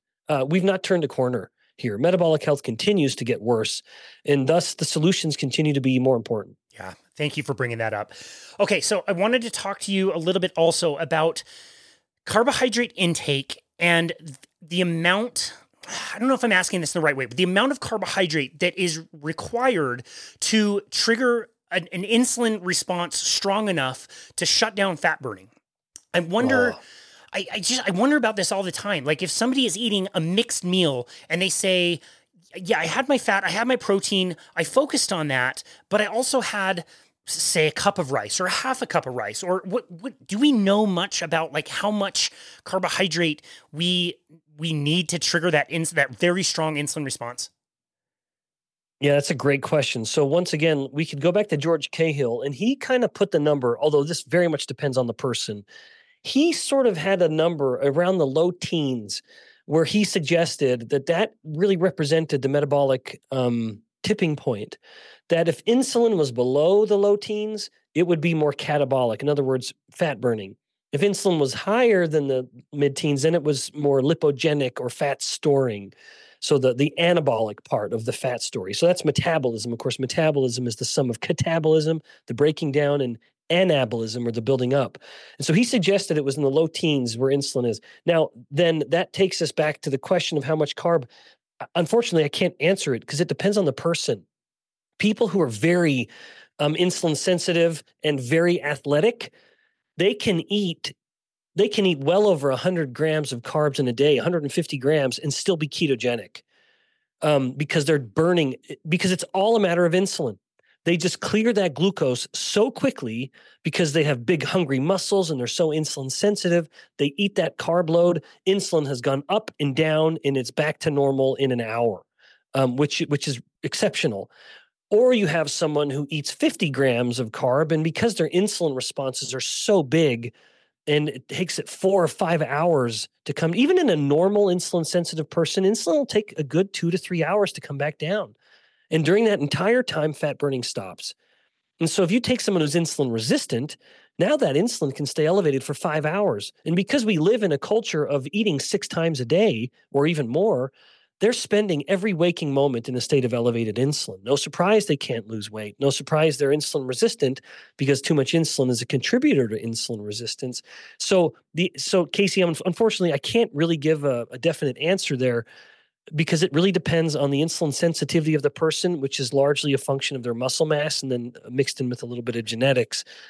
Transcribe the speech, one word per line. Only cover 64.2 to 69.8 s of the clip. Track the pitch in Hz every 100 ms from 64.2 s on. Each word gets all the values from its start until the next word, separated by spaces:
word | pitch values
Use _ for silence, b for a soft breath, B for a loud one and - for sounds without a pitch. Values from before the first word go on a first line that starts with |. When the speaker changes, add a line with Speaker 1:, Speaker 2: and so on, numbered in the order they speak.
| 170 147
Speaker 1:
point, | - 104 107 - B B B B -
that | 165 165
if | 151 -
insulin | 247 262 240 233 196
was | 139
below | 117 123 143 160 202 214
the | 202
low | 202 208
teens, | - 208 214 214 - _ _
it | 151 175
would | 165
be | 165
more | 160 151
catabolic. | - - 147 131 135 120 107
In | 143
other | 147
words, | 131 131 - -